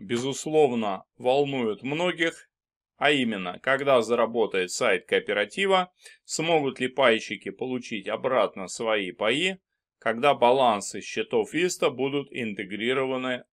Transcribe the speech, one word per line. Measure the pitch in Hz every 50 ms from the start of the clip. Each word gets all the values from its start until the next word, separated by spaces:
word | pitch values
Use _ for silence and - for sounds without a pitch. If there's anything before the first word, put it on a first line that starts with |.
безусловно, | 101 95 120 117 127 139 127 - - 160 156 156 151 127 120 117 110 101 95 - - _ _ -
волнуют | 120 123 127 143 147 139 139 131 120 110 104 98 110
многих, | 135 147 160 175 180 165 160 165 165 160 - - _ _ _ _ _ _ _ _ _ _
а | - 135 143
именно, | 151 135 123 113 107 95 92 87 92 -
когда | - 127 135 135 139 139 135 123
заработает | 113 107 120 117 117 110 117 120 107 95 - 95 92 90
сайт | - - 131 123 95 90 -
кооператива, | - 101 95 92 - 101 101 104 104 - 196 196 190 190 185 180 - _ _ - - - _ _
смогут | - - - 156 165 160 156 139 135 - -
ли | 127 123
пайщики | - - 135 120 113 110 - - 107 95 - 120
получить | - - 127 131 127 123 123 - 120 101 92 104
обратно | 107 104 95 127 131 117 101 90 - 101 92
свои | 87 - - 120 110 110 107 98 90
паи, | - - 101 110 123 147 180 190 190 185 _ _ _ _ _ _ _ _
когда | - 113 113 117 131 143
балансы | 135 123 120 120 127 135 127 120 107 101 95 - - 101
счетов | - - - 117 107 - - 113 101 - -
иста | 156 180 180 175 - 185 151
будут | 127 120 131 139 139 143 139 -
интегрированы | - 127 120 110 101 104 104 90 101 101 107 120 131 135 131 131 131 127 127 127 127 120 - _